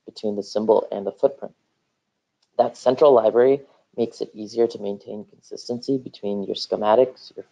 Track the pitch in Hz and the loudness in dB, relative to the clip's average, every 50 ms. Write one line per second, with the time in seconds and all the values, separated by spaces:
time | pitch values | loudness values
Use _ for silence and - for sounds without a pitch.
0 | _ 110 _ - - 107 104 101 98 - - 104 110 110 107 101 - - 104 101 | _ -20 _ -6 -6 -4 -4 -4 -8 -6 -4 -2 2 4 4 4 2 -2 -8 -6
1 | 98 98 - - - - - - 104 - _ _ _ _ _ _ _ _ _ _ | -6 -6 -4 0 0 0 0 -2 -14 -16 _ _ _ _ _ _ _ _ _ _
2 | _ _ _ _ _ _ _ _ _ _ - - 123 117 - - - 123 131 131 | _ _ _ _ _ _ _ _ _ _ -6 -6 -6 -6 -6 -4 -4 -2 2 4
3 | 156 143 131 113 110 107 101 120 123 135 139 139 - _ _ _ _ _ - 120 | 6 6 6 6 4 4 4 4 4 4 4 0 -2 _ _ _ _ _ -4 -4
4 | 117 113 - - - - - 107 107 101 117 117 117 113 - 104 101 101 101 101 | -4 -4 -4 -10 -10 -10 -10 -14 -14 -8 0 0 0 0 0 -6 -8 -8 -8 -8
5 | - 113 107 107 101 _ _ _ _ - - - - - 123 120 - - 139 131 | -10 -14 -12 -12 -14 _ _ _ _ -18 -16 -16 -10 -8 -8 -8 -4 -4 -4 -4
6 | 127 - - - 104 101 101 101 98 101 98 - - - 98 101 104 107 110 123 | -4 -8 -16 -10 -6 -6 -4 -4 -4 -6 -6 -8 -4 -4 -4 -2 2 4 4 4
7 | 131 127 - - - - - - - _ | 4 2 0 -14 -20 -20 -18 -20 -14 _